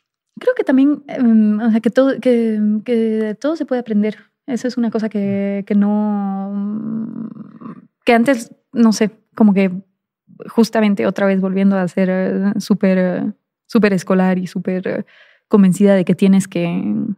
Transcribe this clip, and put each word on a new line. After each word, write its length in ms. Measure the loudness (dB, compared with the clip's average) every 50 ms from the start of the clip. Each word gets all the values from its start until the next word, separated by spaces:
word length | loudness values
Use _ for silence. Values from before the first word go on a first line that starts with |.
| _ _ _ _ _ _ -16 -8
Creo 140 | -4 -4 -2
que 100 | -2 0
también, 380 | 2 2 4 4 2 2 -2 -6 -10
em, 520 | -6 -2 2 4 4 4 4 2 0 0
o 100 | 0 0
sea, 100 | 0 2
que 100 | 0 0
todo, 280 | 2 2 2 2 2 0
que, 400 | 0 0 2 2 0 0 -2 0 0 0 -2 -2 -2
que 520 | -2 -2 0 0 0 -2 -2 -4 -4 -6 -6
todo 160 | -4 -4 -4
se 100 | -4 -4
puede 140 | -4 -4 -4
aprender. 380 | -4 -2 0 0 0 0 -2 -6 -14 _ _ _ _
Eso 200 | -8 -6 -4 -4
es 120 | -4 -4 -2
una 120 | -2 -2
cosa 180 | -2 -4 -4 -4
que, 520 | -4 -4 -4 -2 -2 -2 -4 -4 -4 -6 -4
que 80 | -2 0
no, 1500 | 2 2 2 2 0 0 -2 -2 -4 -4 -4 -6 -6 -6 -6 -6 -6 -6 -6 -6 -8 -8 -8 -8 -8 -8 -8 -10 -12 -12 -12 -14 -16 -20 -20 -20 -20 -18 -18 -20 -20 -20 _ _ _ 0
que 100 | 2 2
antes, 400 | 4 4 2 0 0 -2 -12 -18 _ _ _ -2
no 200 | 2 2 2 2
sé, 160 | 2 0 -4 -4 _ _ _ 0
como 180 | 2 4 4 4
que 180 | 4 2 0 -2 -6 -12 _ _ _ _ _ _ _ _ _ -20 -20 -20 -6
justamente 580 | 0 0 0 2 2 0 2 2 2 0 0
otra 200 | -2 -2 0 0
vez 140 | 0 0 0
volviendo 360 | -2 -2 0 0 2 2 2
a 100 | 2 -2
ser, 220 | -2 -2 -2 0 0
eh, 420 | 0 0 -2 -2 -2 -2 -2 -2 -2 -2
súper, 400 | -2 -2 0 2 2 2 2 2
eh, 340 | 0 0 -2 -4 -6 -6 -8 _ _ _ _ _ _
súper 260 | -4 0 2 2 2 0
escolar 460 | 0 -2 0 0 2 2 2 0 -2
y 80 | -4
súper, 420 | -6 -8 -8 -6 -6 -6 -6 -4 -6
eh, 160 | -6 -8 -8 _ _ _ _ _ _ _ _ 0
convencida 460 | 2 4 4 4 4 4 4 4 4
de 120 | 4 2
que 80 | 0 0
tienes 340 | 2 4 4 4 4 2 0
que, 460 | -2 -4 -4 -4 -4 -4 -4 -4 -4 -4 -4 -6 -8